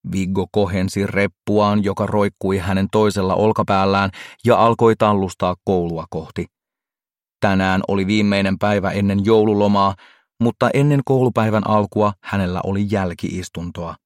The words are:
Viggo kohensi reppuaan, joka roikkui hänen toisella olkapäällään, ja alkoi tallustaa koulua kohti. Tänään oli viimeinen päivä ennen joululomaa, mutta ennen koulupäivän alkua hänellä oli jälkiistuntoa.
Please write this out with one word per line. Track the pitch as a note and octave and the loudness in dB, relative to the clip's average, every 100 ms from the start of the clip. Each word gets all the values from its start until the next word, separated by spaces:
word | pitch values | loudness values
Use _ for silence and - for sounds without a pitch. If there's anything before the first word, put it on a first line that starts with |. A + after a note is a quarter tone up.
| - | -6
Viggo | F#2+ F#2 F#2+ F2 | -4 -2 -4 -2
kohensi | G#2+ G2 G2 F#2+ G2+ G2 | -2 0 -2 -4 -4 -2
reppuaan, | G2 G2+ _ - G#2 G#2 G#2 | 0 -2 _ -2 0 2 0
joka | G2+ F#2+ G2 | -2 -4 -2
roikkui | G#2 G2+ _ F#2+ G2 | 0 -2 _ -2 -2
hänen | F2+ F#2+ G2 | -2 -2 0
toisella | G#2+ G#2+ G2 F#2 F2+ | 2 2 0 -2 2
olkapäällään, | F2+ F2+ F#2+ G2 G2 G2 G2 - - - A#2 | 2 0 0 2 2 0 -2 -6 -20 -4 2
ja | G#2+ A2+ | 4 4
alkoi | A2+ A2+ G#2+ | 4 2 4
tallustaa | A2 G2+ F#2+ - F2+ F2+ - | 2 2 -2 -2 -4 -4 -2
koulua | F#2 E2+ E2 D#2+ | 0 -2 -6 -10
kohti. | D#2+ D#2+ - E2+ _ _ _ _ _ _ _ _ _ | -12 -10 -12 -12 _ _ _ _ _ _ _ _ _
Tänään | G#2 F#2+ F#2+ F#2+ - | 0 2 0 0 -2
oli | G2 F#2+ | -2 0
viimeinen | G#2+ G#2 G2+ G2 F#2+ | 0 2 0 0 0
päivä | G#2 G#2 F#2 | 0 0 -2
ennen | G2 G2 G2 G2 | -2 0 0 4
joululomaa, | A2 G#2+ G#2 G2+ G2+ G2 G2 - _ _ _ | 4 4 2 2 2 0 -2 -16 _ _ _
mutta | A#2 - - | -2 0 0
ennen | C3+ C#3+ C#3+ - | 2 2 0 0
koulupäivän | C3 B2+ A#2 A2 G#2+ G2+ | 2 2 2 0 0 0
alkua | G#2+ G2+ G#2 G#2 G2+ | 0 0 0 -2 -2
hänellä | - G2+ F#2 F2+ | -6 -2 -2 -4
oli | - G2 G2+ | -4 -4 -2
jälkiistuntoa. | G#2 F#2 E2+ F2+ F#2 F2+ F2+ F2 D#2+ E2 D#2 | -2 -4 -6 -8 -8 -10 -12 -12 -10 -12 -14